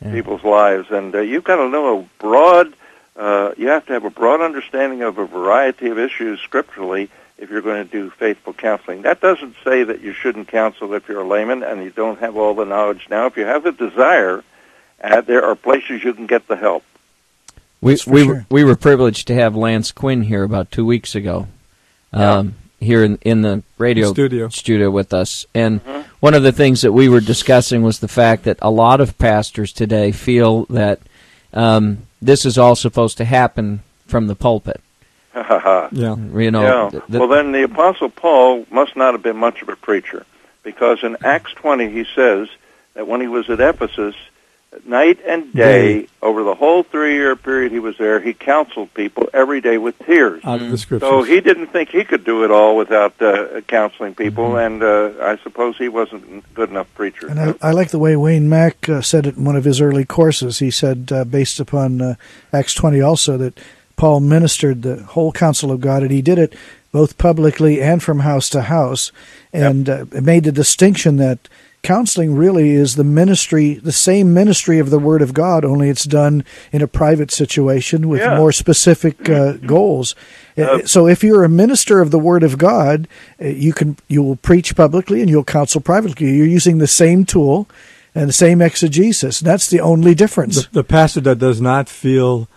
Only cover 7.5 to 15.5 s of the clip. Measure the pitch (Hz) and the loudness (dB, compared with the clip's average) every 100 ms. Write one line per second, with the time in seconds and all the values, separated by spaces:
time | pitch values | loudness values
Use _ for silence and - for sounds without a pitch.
7.5 | 104 101 104 90 107 95 - 113 101 - | -10 -8 -8 -8 -12 -12 -8 -6 -6 -12
8.5 | - 113 104 - 92 120 175 185 170 143 | -10 -6 -6 -8 -8 -6 -2 -2 -2 -6
9.5 | - 131 127 113 113 104 92 131 110 95 | -12 -4 -2 -2 -6 -12 -10 -8 -8 -8
10.5 | 113 110 - 104 101 - 101 92 104 110 | -4 -4 -6 -10 -10 -10 -10 -4 -4 -4
11.5 | 131 113 104 92 98 110 101 113 107 107 | -6 -8 -10 -12 -8 -8 -6 -8 -4 -2
12.5 | 104 101 101 104 98 - 107 123 120 104 | -2 -4 -2 -4 -4 -6 -4 -4 -4 -4
13.5 | 147 165 135 113 117 135 175 95 95 - | -4 -4 -6 -8 0 2 2 0 -4 -10
14.5 | _ _ _ _ _ 107 110 117 123 - | _ _ _ _ _ -2 -2 2 0 0